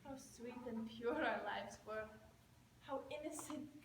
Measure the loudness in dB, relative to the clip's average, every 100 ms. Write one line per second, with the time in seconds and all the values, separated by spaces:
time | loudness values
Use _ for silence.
0 | -6 -6 -6 -10 -8 -6 -2 0 0 0
1 | 4 6 6 6 4 0 0 -6 -4 -2
2 | -2 -6 -16 -20 -20 -20 -20 -18 -2 0
3 | 0 -2 -2 -2 -2 -2 -4 -10